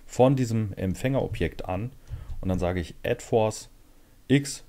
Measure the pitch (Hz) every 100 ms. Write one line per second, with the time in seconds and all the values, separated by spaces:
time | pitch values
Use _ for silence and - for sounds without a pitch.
0 | - - 127 139 120 113 107 - 95 90
1 | 131 135 87 - 80 - - 92 120 -
2 | - - - - 92 92 90 90 82 -
3 | - - - 117 107 - - - - -
4 | - - - 139 139 -